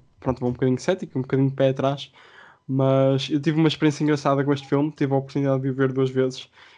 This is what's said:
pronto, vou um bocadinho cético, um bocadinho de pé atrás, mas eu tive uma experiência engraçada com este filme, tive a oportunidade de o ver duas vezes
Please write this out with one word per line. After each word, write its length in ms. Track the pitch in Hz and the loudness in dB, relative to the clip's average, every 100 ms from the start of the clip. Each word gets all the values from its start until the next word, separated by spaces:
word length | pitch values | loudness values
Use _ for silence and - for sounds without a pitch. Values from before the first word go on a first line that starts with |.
| _ _ | _ _
pronto, 220 | 131 127 | -4 -2
vou 80 | 123 | -2
um 40 | |
bocadinho 280 | 123 131 127 | 0 0 0
cético, 360 | - 190 - 135 | -2 -4 -4 -6
um 60 | |
bocadinho 280 | 131 135 139 | -2 0 0
de 40 | |
pé 140 | 135 135 | 2 2
atrás, 420 | 135 135 139 - - - - - - - | 2 -2 -2 -8 -20 -20 -20 -20 -18 -4
mas 640 | 135 135 135 135 135 135 | 0 2 4 4 2 0
eu 100 | 147 | -2
tive 160 | 143 151 | 0 2
uma 120 | 160 | 2
experiência 340 | - 156 143 | 2 0 2
engraçada 400 | 151 147 147 139 | 0 0 2 0
com 100 | 139 | 2
este 140 | 139 - | -2 0
filme, 240 | 139 151 | 0 0
tive 240 | - 143 | -2 -2
a 20 | 135 | -2
oportunidade 460 | 135 143 139 135 | -2 -2 0 0
de 80 | 135 | -2
o 40 | |
ver 180 | 131 135 | -2 -2
duas 180 | 131 135 | 0 -2
vezes 380 | 127 131 127 - _ - | 0 -2 -2 -16 _ -20